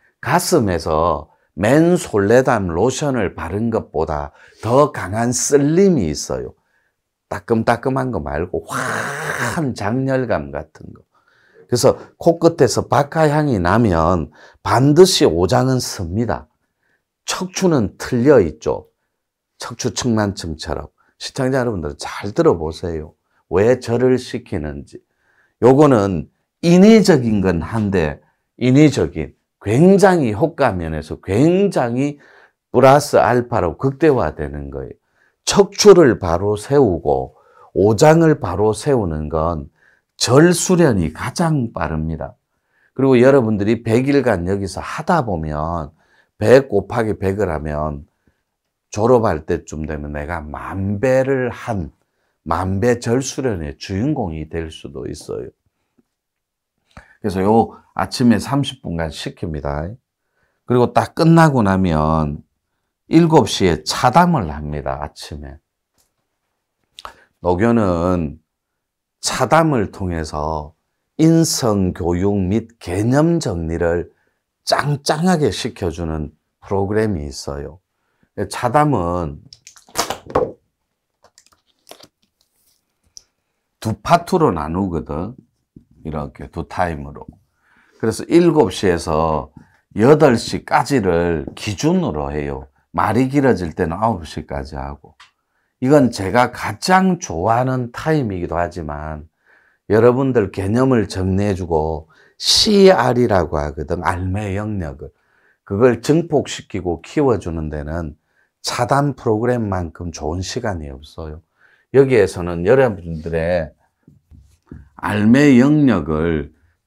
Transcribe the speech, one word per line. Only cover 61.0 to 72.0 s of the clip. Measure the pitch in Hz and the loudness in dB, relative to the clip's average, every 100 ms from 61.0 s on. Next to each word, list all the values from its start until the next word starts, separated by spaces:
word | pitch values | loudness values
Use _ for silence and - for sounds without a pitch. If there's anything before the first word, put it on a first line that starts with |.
| 113 - | 0 2
끝나고 | 165 165 160 135 | 4 6 6 4
나면 | 101 95 95 78 78 80 76 76 - _ _ _ _ _ - | 2 2 2 2 2 0 -2 -6 -14 _ _ _ _ _ 0
일곱 | 160 170 156 104 | 2 6 4 4
시에 | - 95 80 | 0 0 0
차담을 | - - 127 160 175 160 82 | -4 0 2 4 4 2 -4
합니다. | 73 73 73 67 67 | -8 -8 -8 -6 -8
아침에. | 76 - - 73 71 73 _ _ _ _ _ _ _ _ _ _ _ _ _ - - _ _ _ | -10 -14 -16 -14 -16 -18 _ _ _ _ _ _ _ _ _ _ _ _ _ -20 -20 _ _ _
노교는 | 87 90 117 117 98 87 87 90 76 73 _ _ _ _ _ _ _ _ | -2 0 2 2 2 0 0 -2 -4 -10 _ _ _ _ _ _ _ _
차담을 | - - 123 156 160 131 92 | -8 -2 2 2 4 0 -2
통해서 | - 92 82 78 76 76 78 76 _ _ _ _ - | -4 -6 -6 -6 -6 -6 -6 -10 _ _ _ _ 0
인성 | 160 165 160 - 117 101 92 | 2 4 2 0 -2 0 0
교육 | 80 | -2